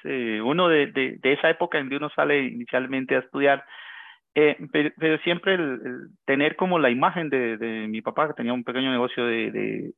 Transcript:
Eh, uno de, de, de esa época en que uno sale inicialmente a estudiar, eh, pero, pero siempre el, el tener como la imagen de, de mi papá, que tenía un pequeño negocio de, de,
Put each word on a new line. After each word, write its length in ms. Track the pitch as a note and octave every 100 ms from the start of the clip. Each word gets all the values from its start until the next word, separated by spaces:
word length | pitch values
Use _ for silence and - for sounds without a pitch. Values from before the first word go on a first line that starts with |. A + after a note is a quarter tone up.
Eh, 380 | D3+ C3+ A#2 G#2+
uno 240 | A2+ E3 F3
de, 200 | D#3 C3+
de, 300 | C#3 C3 -
de 140 | C3
esa 160 | C#3+ D#3+
época 280 | E3 E3+ D#3
en 100 | C3+
que 80 | C#3
uno 140 | D3
sale 320 | - D3 D3 B2+
inicialmente 680 | A#2 A#2 B2+ B2+ C3+ C3
a 60 | C3+
estudiar, 440 | B2+ C#3 C#3 C3+ - - - - - - _
eh, 220 | - D3+ - D3+
pero, 180 | D3+ D3 -
pero 220 | D#3+ D#3
siempre 340 | F3 F3 F#3+ F#3
el, 40 |
el 480 | D3+ B2+ C#3 B2 - _
tener 320 | - C3+ D3 D3+
como 220 | F#3 F3
la 100 | C3+
imagen 400 | A#2+ F3 F3+ D#3
de, 300 | C3+ A#2 A2
de 280 | A#2 A2+ G#2+
mi 140 | A2
papá, 280 | A#2+ B2 D3+
que 40 |
tenía 220 | D3+ A#2+
un 100 | B2
pequeño 260 | A#2 B2+ C3+
negocio 360 | B2 B2 - A#2+
de, 240 | A2+ A2
de, 420 | G#2+ G#2+ A2 -